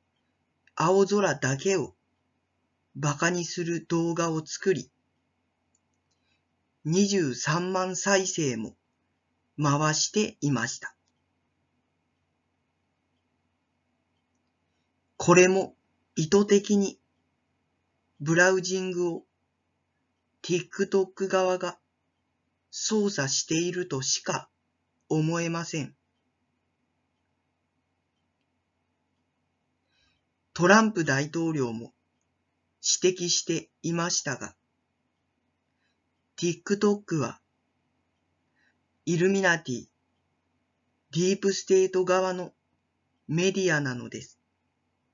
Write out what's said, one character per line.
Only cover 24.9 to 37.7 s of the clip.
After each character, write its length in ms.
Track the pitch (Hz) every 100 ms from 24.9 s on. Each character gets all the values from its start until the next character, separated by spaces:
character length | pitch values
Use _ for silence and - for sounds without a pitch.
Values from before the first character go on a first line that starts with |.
| _ _
思 320 | 156 156 170
え 80 | 170
ま 160 | 170 160
せ 160 | 160
ん。 140 | 143 - _ _ _ _ _ _ _ _ _ _ _ _ _ _ _ _ _ _ _ _ _ _ _ _ _ _ _ _ _ _ _ _ _ _ _ _ _ _ _ _ _ _ _ _ _
ト 140 | - 175
ラ 140 | 214
ン 100 | 214
プ 120 | 196
大 260 | 147 135 151
統 220 | 165 165
領 220 | 156 120
も 220 | 113 117 _ _ _ _ _ _ _ _ _ - -
指 200 | 180 185
摘 60 | 175
し 140 | -
て 280 | - 165 - _
い 100 | 156
ま 200 | 170 170
し 100 | 175
た 140 | - 123
が、 200 | 107 - _ _ _ _ _ _ _ _ _ _ _ _ _ _ _ _ _ -
TikTok 800 | 175 165 - 202 208 202 - 160
は 220 | 113 - _ _ _